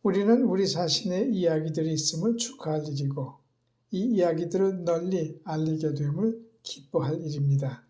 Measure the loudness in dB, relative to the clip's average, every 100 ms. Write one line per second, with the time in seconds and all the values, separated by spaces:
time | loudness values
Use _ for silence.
0 | 2 2 4 4 4 2 0 0 0 0
1 | -2 0 0 2 2 2 0 -2 0 0
2 | -2 0 0 0 -4 -6 -4 -4 -2 -2
3 | -2 -4 -8 -12 _ _ _ _ _ -2
4 | 0 2 2 2 -2 2 2 2 0 0
5 | 0 -2 -2 -8 -6 -2 0 0 -2 -2
6 | -2 0 0 -2 -12 _ -16 -16 -4 -2
7 | 0 -2 -4 0 2 2 0 -8